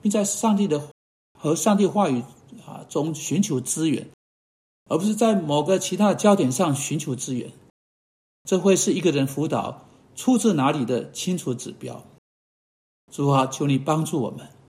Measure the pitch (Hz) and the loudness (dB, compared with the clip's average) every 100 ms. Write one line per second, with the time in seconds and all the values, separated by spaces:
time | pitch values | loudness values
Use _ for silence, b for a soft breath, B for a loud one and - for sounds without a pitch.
0 | 208 208 202 - 226 196 196 147 143 - | 0 0 -2 0 2 2 2 -2 -4 -20
1 | _ _ _ _ 151 160 220 202 196 208 | _ _ _ _ -2 2 2 2 2 2
2 | 196 123 - - - - - - - 151 | 0 0 -4 -18 -20 -20 -18 -18 -6 -4
3 | 156 156 - 170 196 131 127 - 160 120 | -4 -6 -2 -2 0 -2 -4 -2 -2 -2
4 | - _ _ _ _ _ _ _ _ 160 | -6 _ _ _ _ _ _ _ _ -2
5 | 202 214 226 202 156 147 151 185 - 180 | 0 2 2 2 2 0 2 0 0 2
6 | 208 151 208 196 131 127 175 135 - 156 | 2 4 4 4 2 0 0 0 -2 -6
7 | 151 123 - 123 - - - _ _ _ | -4 -8 -6 -6 -8 -16 -20 _ _ _
8 | _ _ _ _ - 190 190 185 - 180 | _ _ _ _ -2 2 4 4 2 2
9 | 170 143 135 - 151 127 - - b b | 2 2 -2 -2 -2 -2 -4 -12 b b
10 | b - - 240 226 160 135 156 117 123 | b -4 2 4 4 2 2 0 -2 -2
11 | - - 180 180 - 120 - - 127 123 | -4 -8 -4 -4 -4 -6 -8 -14 -14 -14
12 | - _ _ _ _ _ _ _ _ _ | -20 _ _ _ _ _ _ _ _ _
13 | _ - 143 135 131 - 147 135 139 160 | _ -2 2 4 2 -2 0 0 0 -2
14 | 156 160 107 - - - _ | 0 -2 -4 -8 -18 -20 _